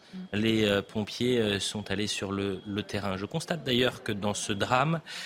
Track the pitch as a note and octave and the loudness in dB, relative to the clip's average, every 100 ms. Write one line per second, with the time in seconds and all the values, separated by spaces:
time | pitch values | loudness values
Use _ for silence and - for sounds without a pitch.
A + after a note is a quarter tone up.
0 | - F#3 F#3 G#2 A2+ A2 G#2 G2+ F#2+ A2 | -16 -14 -4 0 4 6 6 4 2 -4
1 | G#2 - B2 B2 G#2+ G2+ - G#2+ G2 G2 | -4 0 2 4 2 2 -2 -4 -4 -2
2 | G#2 - G2 G2 G2 F#2 G#2+ G2+ - G#2 | -2 -2 -2 -2 -2 -4 -4 -6 -4 -4
3 | G2 F#2+ G2+ E3 - E3+ C3+ B2 B2 - | -4 -4 -4 -6 -4 -4 0 2 2 0
4 | - G2+ G#2 G2+ - G2+ G2+ B2+ D3+ E3 | -4 -2 -2 -2 -2 -2 2 4 4 0
5 | - - | -4 -10